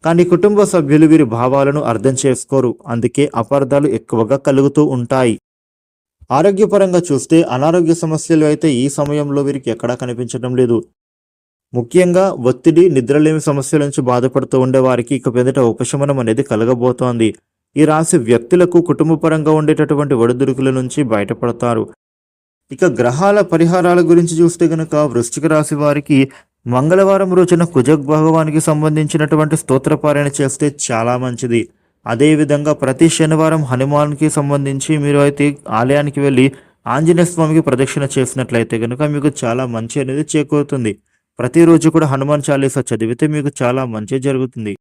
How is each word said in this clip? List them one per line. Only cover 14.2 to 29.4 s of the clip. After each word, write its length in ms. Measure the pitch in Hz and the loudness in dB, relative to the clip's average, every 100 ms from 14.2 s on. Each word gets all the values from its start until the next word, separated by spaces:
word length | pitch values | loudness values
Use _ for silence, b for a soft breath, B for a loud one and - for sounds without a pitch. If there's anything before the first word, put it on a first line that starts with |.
| 131 135 123 131 | 0 -2 -2 0
ఉండే 160 | 127 131 131 | 2 2 2
వారికి 240 | 120 117 135 | 0 -2 -4
ఇక 100 | 135 120 | -2 0
మీదట 240 | 127 131 120 | 0 2 0
ఉపశమనం 460 | - 123 143 143 135 | 0 -6 -4 -2 -2
అనేది 200 | 113 123 135 | -2 -2 -2
కలగబోతోంది. 760 | 107 113 123 123 123 127 120 110 - _ _ _ 139 | -2 0 0 0 0 -4 0 -2 -4 _ _ _ 0
ఈ 80 | 156 | 2
రాశి 260 | 156 160 165 113 | 2 0 0 2
వ్యక్తులకు 500 | 117 117 175 180 175 170 | 0 2 2 4 2 0
కుటుంబపరంగా 640 | 139 156 156 160 156 151 156 | -2 0 0 0 0 0 0
ఉండేటటువంటి 560 | 151 151 151 147 131 127 | 0 0 0 -2 0 0
ఒడిదుడుకుల 480 | 117 123 135 131 135 131 | 2 2 -2 0 -2 -2
నుంచి 240 | 127 151 127 | -4 -4 -2
బయటపడతారు. 720 | 107 101 127 120 117 120 113 104 - _ _ _ _ _ _ _ | -2 -2 -4 -6 -2 -2 -2 -4 -12 _ _ _ _ _ _ _
ఇక 100 | 131 175 110 | -2 -2 2
గ్రహాల 400 | 120 135 196 208 196 | -2 2 2 2 0
పరిహారాల 480 | 165 165 180 175 180 160 | 0 2 2 2 2 4
గురించి 240 | 170 170 160 | 2 2 2
చూస్తే 300 | 170 165 165 | 0 2 -2
గనుక 220 | 160 160 151 151 | -2 -2 -2 0
వృశ్చిక 340 | 117 117 - 156 | -2 -4 -4 0
రాశి 240 | 156 151 147 | 0 0 -2
వారికి 340 | 147 147 143 139 151 B B _ 120 | 0 -2 2 2 2 B B _ -2
మంగళవారం 640 | 123 151 185 196 196 190 180 | 0 2 4 4 2 2 2
రోజున 240 | 180 175 170 | 2 2 2
కుజ 180 | 147 120 151 135 | 0 2 0 2
భగవానికి 500 | 156 156 160 156 156 160 | 2 2 2 0 -2 0
సంబంధించినటువంటి 880 | 151 156 156 151 160 151 156 | 0 0 0 -2 -2 0 0